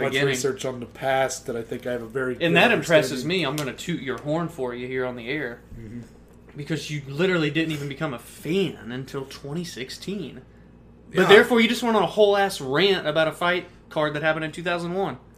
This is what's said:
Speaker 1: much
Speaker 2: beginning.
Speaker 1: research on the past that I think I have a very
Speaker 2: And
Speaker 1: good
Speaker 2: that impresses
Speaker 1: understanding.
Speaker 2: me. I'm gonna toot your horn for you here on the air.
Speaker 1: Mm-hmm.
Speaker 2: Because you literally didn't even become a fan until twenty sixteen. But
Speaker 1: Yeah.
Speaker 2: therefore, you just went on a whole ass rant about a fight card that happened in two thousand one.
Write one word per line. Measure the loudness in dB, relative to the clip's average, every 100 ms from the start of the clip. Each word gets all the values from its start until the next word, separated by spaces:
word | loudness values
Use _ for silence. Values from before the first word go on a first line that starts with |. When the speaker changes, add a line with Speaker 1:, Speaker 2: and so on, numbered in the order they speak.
Speaker 1:
much | 0
Speaker 2:
beginning. | 2 2
Speaker 1:
research | 2 -2 -2 -6
on | -6
the | -10
past | -4 0 2 0 -2 -6
that | -8
I |
think | -6 -8 -6
I |
have | -6
a | -4
very | -4 -2
Speaker 2:
And | 0
Speaker 1:
good | 2 6
Speaker 2:
that | 6
impresses | 4 4 4 4
Speaker 1:
understanding. | -2 -2 0
Speaker 2:
me. | 0
I'm | -2
gonna | -4
toot | -6 -6 -6
your | -4 -6
horn | -4 -4 -4
for | -6 -6
you | -6 -6
here | -4 -4
on | -4
the | -6
air. | -4 -6 -10 -14 -16
Speaker 1:
Mm-hmm. | -12 -14 -14 -20 -20 -20 -18 -14
Speaker 2:
Because | -6 -6 -6
you | -8 -6
literally | -2 2 2 0
didn't | 0 -2
even | -4 -6
become | -6 -6
a | -6
fan | -12 -10 -4 0 0 -4 -10
until | -10 -8 -10 -10
twenty | -12 -10 -8
sixteen. | -8 -10 -12 -10 -8 -8 -8 -12 -20 -20 -20 -20 -20 -20 -4 2
But |
Speaker 1:
Yeah. | 10
Speaker 2:
therefore, | 10 10 4
you | 4
just | 2
went | 2 2
on |
a | 2
whole | 4 4 4
ass | 2 -2
rant | -2 2 4 4 2
about | 2 0
a |
fight | 0 0 0 -4 -14 -6
card | -2 0 0
that |
happened | 0 0 -4
in |
two | -6
thousand | -4 -2 -2
one. | -4 -4 -6 -14